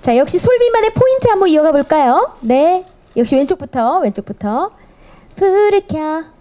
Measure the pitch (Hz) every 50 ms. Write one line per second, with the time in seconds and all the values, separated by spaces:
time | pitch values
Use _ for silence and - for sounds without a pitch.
0 | - - 233 240 277 302 - 359 - 466 508 466 480 480 453 453 427 440 440 -
1 | 508 523 523 539 523 480 427 392 392 370 311 302 302 320 302 285 269 - 311 311
2 | 285 247 247 339 466 - - - - 220 247 262 294 330 359 370 370 - _ _
3 | _ _ _ 233 240 226 285 262 285 277 381 370 285 269 - 254 226 233 302 381
4 | 330 208 202 - 196 - 214 - - 208 214 254 349 415 _ _ - - _ _
5 | - - - - - - - - 381 392 370 403 415 415 403 403 392 - - 311
6 | 311 311 311 320 320 - _ _